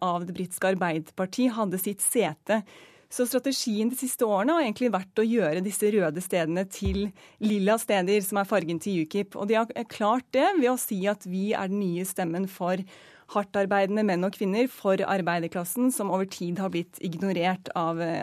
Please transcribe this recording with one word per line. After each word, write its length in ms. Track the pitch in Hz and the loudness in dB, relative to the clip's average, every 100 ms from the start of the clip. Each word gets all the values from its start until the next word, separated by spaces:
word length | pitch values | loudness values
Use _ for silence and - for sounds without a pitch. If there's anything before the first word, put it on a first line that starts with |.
av 220 | 185 175 180 | 0 -2 -4
det 80 | 175 | -6
britiske 380 | 180 - 190 | -6 -2 0
Arbeiderpartiet, 800 | 190 180 160 156 - 190 214 254 220 | 2 0 -2 -4 -4 -4 2 2 2
hadde 240 | 208 185 | -2 -2
sitt 240 | 208 202 | -4 -4
sete. 580 | - 254 156 151 - 214 202 - - - - | 0 2 0 -2 0 -2 -2 -14 -20 -20 -8
Så 120 | - 247 | -4 0
strategien 640 | 254 277 262 - 208 226 | 0 0 -2 0 0 0
de 40 | 262 | -2
siste 320 | 254 - 226 | -4 0 2
årene 300 | 196 233 330 | 2 4 2
har 80 | 254 | 2
egentlig 240 | 208 247 | 0 0
vært 300 | 190 185 - | 0 -2 0
å 60 | 220 | 2
gjøre 360 | 233 170 165 | 2 2 0
disse 240 | 190 190 208 | -2 0 2
røde 300 | 214 170 151 | 4 2 0
stedene 420 | 180 180 160 170 190 | -2 0 0 0 -4
til 380 | - 190 196 202 - - - | -4 -2 -2 -2 -6 -20 -2
lilla 340 | 220 208 190 226 | 0 2 4 2
steder, 400 | - 202 180 208 185 | 2 2 4 2 2
som 160 | 202 | -2
er 80 | 196 | 2
fargen 320 | 208 170 165 | 0 0 -4
til 220 | 208 180 156 | -2 -2 -2
ukip. 320 | 202 196 - | -2 -4 -4
Og 80 | 202 | 0
de 120 | 220 | 2
har 120 | 226 - 226 | 0 -4 -8
klart 360 | - 208 254 - 254 | -2 2 2 0 2
det 140 | 330 381 | 4 4
ved 140 | 240 | 2
å 60 | 254 | 2
si 200 | - 196 196 | -2 -2 -2
at 160 | 202 185 | -2 -4
vi 220 | 185 202 208 | -2 0 -2
er 160 | 190 | -2
den 80 | 202 | -2
nye 240 | 190 170 185 | -2 -2 -4
stemmen 420 | - 175 170 190 | -4 -2 -2 -4
for 320 | - 180 185 185 - - - - | -4 -2 -2 -4 -14 -20 -20 -6
hardtarbeidende 720 | 214 202 202 196 202 196 208 214 | -4 -2 0 2 2 2 2 2
menn 220 | 175 190 | 2 0
og 80 | - | -2
kvinner, 320 | 196 208 254 | 0 2 0
for 300 | - 196 190 | 0 0 2
arbeiderklassen, 840 | - 190 170 170 165 185 175 247 254 254 | 2 0 0 -2 -2 -4 -4 0 0 0
som 160 | 202 | 0
over 140 | 185 190 | 0 -2
tid 300 | - 175 175 | -4 -4 -4
har 80 | 190 | -2
blitt 300 | 175 175 - | -4 -6 -8
ignorert 720 | 190 170 196 180 175 185 - | -8 -4 -2 0 0 -2 -4
av, 240 | - 165 165 | -4 -2 -2
eh, 240 | 165 165 | -2 -4